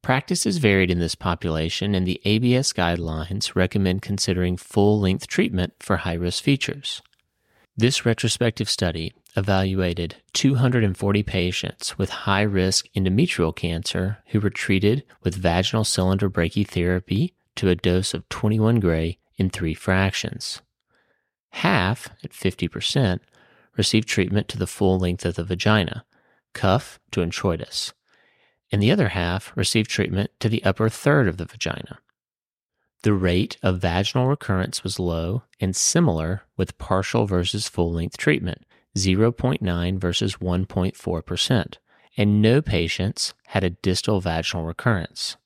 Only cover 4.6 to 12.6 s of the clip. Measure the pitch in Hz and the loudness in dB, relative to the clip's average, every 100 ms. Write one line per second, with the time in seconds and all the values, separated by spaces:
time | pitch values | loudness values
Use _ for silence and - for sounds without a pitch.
4.6 | - - 101 107 98 95 - - 202 92 | -2 4 4 4 2 0 -2 0 0 0
5.6 | 90 _ - 95 90 85 87 - - 139 | -2 _ -4 -2 -2 -2 -2 -2 0 0
6.6 | - 139 - - _ _ _ _ _ _ | 0 -6 -8 -10 _ _ _ _ _ _
7.6 | _ - 113 - 120 113 120 - 120 - | _ 0 2 2 0 0 0 0 -2 0
8.6 | 104 - 90 80 82 _ _ - 98 95 | -4 0 -2 -2 -8 _ _ -4 2 2
9.6 | 95 95 90 85 85 - _ - 135 135 | 2 0 0 -2 -6 -8 _ 0 2 4
10.6 | 127 123 107 92 101 104 107 95 90 - | 2 4 2 0 0 0 0 0 0 -2
11.6 | - - - - 95 - - 98 104 98 | -6 -8 -10 -4 -4 -4 -2 0 2 2